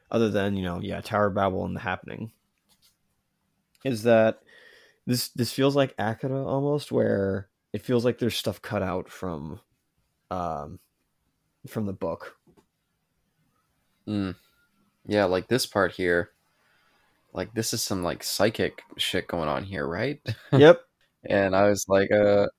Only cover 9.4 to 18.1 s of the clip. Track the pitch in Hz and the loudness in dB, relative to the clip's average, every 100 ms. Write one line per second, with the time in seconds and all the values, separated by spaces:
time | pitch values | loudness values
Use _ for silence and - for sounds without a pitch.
9.4 | 76 69 _ _ _ _ _ _ - 92 | -10 -14 _ _ _ _ _ _ -10 -6
10.4 | 87 76 76 90 _ _ _ _ _ _ | -6 -6 -10 -16 _ _ _ _ _ _
11.4 | _ _ - 117 101 92 87 85 - - | _ _ -12 -8 -6 -6 -8 -8 -12 -20
12.4 | _ _ _ _ _ _ _ _ _ _ | _ _ _ _ _ _ _ _ _ _
13.4 | _ _ _ _ _ _ - 104 95 90 | _ _ _ _ _ _ -6 -4 -4 -6
14.4 | _ _ _ _ _ _ - 104 95 92 | _ _ _ _ _ _ 0 2 4 2
15.4 | 87 123 - 104 92 - 90 87 85 _ | 0 -2 0 0 0 0 0 0 0 _
16.4 | _ _ _ _ _ _ _ _ _ - | _ _ _ _ _ _ _ _ _ -10
17.4 | 92 113 113 113 - 98 85 | -8 -6 -4 -4 -4 -4 -4